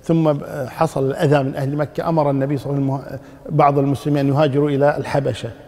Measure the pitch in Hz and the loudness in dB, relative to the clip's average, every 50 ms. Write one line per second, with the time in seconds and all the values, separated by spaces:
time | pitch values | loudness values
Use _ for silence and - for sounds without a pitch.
0 | - - 165 165 160 156 147 143 - - - 151 131 117 - - 131 131 - 139 | 0 0 0 2 2 2 0 0 -4 -8 -8 -8 -8 -8 -2 -2 -2 0 0 -2
1 | 135 135 127 - 180 139 147 143 135 135 151 147 139 135 143 147 151 - - - | -2 -2 0 0 2 2 4 2 2 0 -2 -4 -4 -4 -2 -2 -4 -4 -4 -6
2 | - - 170 160 151 143 139 139 135 139 147 131 110 135 143 139 139 135 131 143 | -2 0 0 2 2 2 0 0 0 -2 -2 -4 -4 -4 -2 -2 0 -2 -2 -4
3 | - - - 131 - - - - - - 156 147 151 143 143 143 139 139 139 120 | -6 -10 -12 -14 -14 -16 -20 -16 -10 -4 2 4 4 4 4 4 2 2 0 -2
4 | - 151 147 143 139 139 139 139 156 147 127 143 147 147 143 135 143 147 151 139 | 0 0 0 2 2 2 2 4 2 2 2 2 0 2 2 2 2 2 2 0
5 | 123 - - 143 139 139 120 - - 117 104 - - | -4 -2 -2 -2 -2 -2 -4 -4 -8 -12 -12 -14 -20